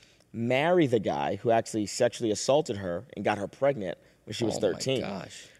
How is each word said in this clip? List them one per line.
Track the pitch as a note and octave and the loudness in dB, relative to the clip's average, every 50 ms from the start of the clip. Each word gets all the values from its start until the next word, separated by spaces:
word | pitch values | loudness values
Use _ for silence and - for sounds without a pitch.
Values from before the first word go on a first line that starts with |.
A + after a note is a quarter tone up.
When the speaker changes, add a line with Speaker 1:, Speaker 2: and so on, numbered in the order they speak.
| - _ _ _ _ _ | -20 _ _ _ _ _
Speaker 1:
marry | - A2 A#2 A#2+ B2+ C3 D3 E3 F3+ F3+ D#3+ B2+ | -8 -4 -2 0 2 2 4 4 4 4 4 4
the | B2 A2+ | 4 2
guy | F2+ G2+ D#2+ C#2+ C#2+ C#2+ G2 | 2 0 -2 -2 -2 -2 -2
who | G#2 - A#2+ | -2 0 2
actually | A2+ A2+ G#2 - - A2 G#2 F#2+ | 2 2 2 0 -2 -4 -4 -2
sexually | - - B2 A#2+ - - A#2+ A2 | 0 0 0 0 0 0 -2 -2
assaulted | G#2 G2 - - C3 D3+ D#3+ - A2+ G2+ | 0 0 2 2 2 2 2 0 -4 -6
her | G2 F2+ F2 F2 A#2+ - - - | -4 -4 -6 -6 -8 -10 -8 -4
and | G#2 | 0
got | A2+ G#2 G#2 | 0 0 0
her | G2+ F#2 | -2 -8
pregnant | - - C3+ C#3 C#3 - G2 F2 - - _ _ _ _ - | -4 0 2 2 2 0 -2 -6 -8 -10 _ _ _ _ -14
when | - G#2+ | -10 -6
she | - A#2+ | -2 -2
was | G#2+ - - | -2 0 2
Speaker 2:
Oh | |
my | A2 G2 E2+ | 0 0 0
Speaker 1:
thirteen. | - - C3 C3+ A#2+ | 0 -2 -2 -2 -2
Speaker 2:
gosh. | C2+ - - G2 - - - - - - - | -2 -4 -6 -8 -10 -12 -16 -18 -20 -20 -20